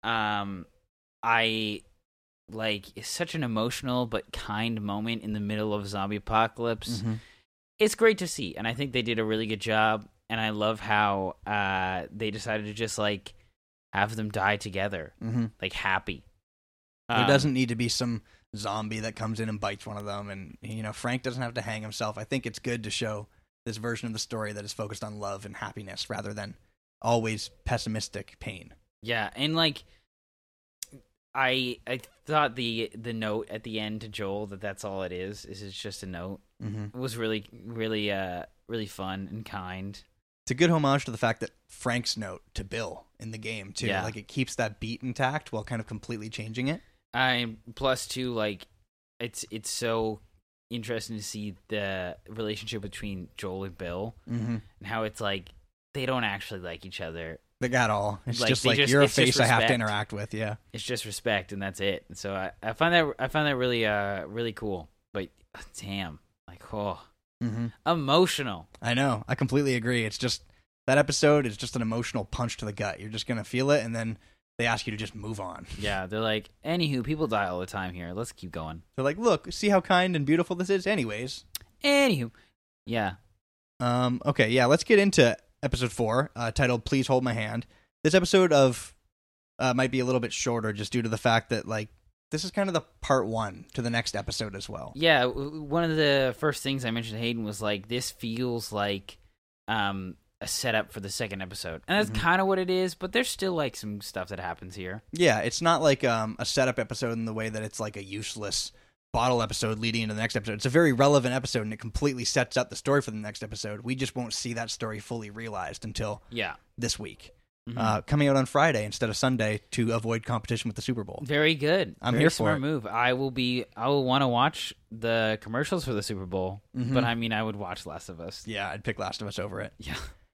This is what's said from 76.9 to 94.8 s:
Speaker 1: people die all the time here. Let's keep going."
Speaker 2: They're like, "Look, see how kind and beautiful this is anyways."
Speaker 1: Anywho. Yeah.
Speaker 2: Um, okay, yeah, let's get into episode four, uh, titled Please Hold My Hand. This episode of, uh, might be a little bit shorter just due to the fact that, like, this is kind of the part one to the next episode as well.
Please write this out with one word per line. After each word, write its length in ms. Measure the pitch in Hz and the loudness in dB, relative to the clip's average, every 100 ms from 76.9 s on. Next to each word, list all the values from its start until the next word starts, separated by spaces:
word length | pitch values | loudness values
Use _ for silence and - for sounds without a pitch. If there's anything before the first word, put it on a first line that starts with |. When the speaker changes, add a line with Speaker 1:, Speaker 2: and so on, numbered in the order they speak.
| 135 | 0
Speaker 1:
people 220 | 117 156 151 | -2 0 0
die 220 | 107 98 | 2 0
all 120 | 90 | -2
the 60 | 92 | -4
time 260 | 101 92 | -4 -6
here. 200 | 90 85 | -6 -8
Let's 180 | 90 120 | -6 -8
keep 180 | - 92 | -10 -10
going." 320 | 80 80 82 - - | -8 -8 -10 -12 -2
Speaker 2:
They're 80 | |
like, 140 | 135 160 | -2 2
"Look, 340 | 226 165 - | 2 2 0
see 160 | - 208 | -2 4
how 140 | 196 | 4
kind 340 | - 180 185 175 | 4 4 4 2
and 80 | |
beautiful 320 | 139 160 170 175 | 4 4 2 -2
this 140 | 180 | 2
is 160 | 196 185 | 2 2
anyways." 580 | 208 117 104 131 - - - - _ | 0 0 -2 -6 -8 -12 -16 -16 _
Speaker 1:
Anywho. 460 | 285 285 277 170 117 - _ _ _ _ - | 4 6 6 4 0 -8 _ _ _ _ -4
Yeah. 300 | 113 101 90 _ _ _ _ _ _ | 0 0 -2 _ _ _ _ _ _
Speaker 2:
Um, 440 | 123 123 123 123 | 0 4 2 2
okay, 240 | - 139 110 | 0 4 6
yeah, 160 | 123 | 6
let's 200 | 123 156 | 6 6
get 140 | - 214 | 8 8
into 380 | 202 180 120 - _ _ | 8 8 6 6 _ _
episode 280 | 143 123 123 | -2 0 -2
four, 380 | - 113 120 143 | 0 0 2 0
uh, 160 | - 117 | -2 -4
titled 340 | - 131 120 | 2 2 2
Please 220 | - 139 127 | 2 2 4
Hold 160 | 131 | 4
My 120 | 127 | 4
Hand. 320 | 113 107 113 - _ _ _ | -2 -2 -4 -8 _ _ _
This 120 | 151 | 6
episode 380 | 180 180 196 185 | 6 8 6 8
of, 440 | 147 131 120 - - _ _ _ _ _ _ | 8 8 6 -8 -18 _ _ _ _ _ _
uh, 120 | 131 | 0
might 180 | 123 131 | 4 2
be 80 | 131 | 2
a 40 | |
little 160 | 123 127 | 4 2
bit 120 | 117 | 2
shorter 400 | - - 117 110 | -2 0 0 0
just 180 | 104 104 | -2 -2
due 120 | 123 | 0
to 60 | 113 | 0
the 80 | 110 | 2
fact 340 | 123 113 - | 4 4 4
that, 180 | 113 - | -4 -2
like, 200 | 110 107 - _ _ _ | -4 -6 -12 _ _ _
this 100 | 156 | -6
is 60 | 180 | -4
kind 180 | - 196 | -2 0
of 40 | |
the 80 | 170 - _ | 0 -4 _
part 280 | - 135 101 | 4 4 4
one 380 | 113 107 87 - | -2 -2 -6 -10
to 60 | - | -4
the 80 | 120 | 0
next 280 | 117 113 104 | 0 0 -4
episode 400 | 98 - 110 98 | -4 -4 -4 -6
as 120 | - | -8
well. 240 | 107 | -10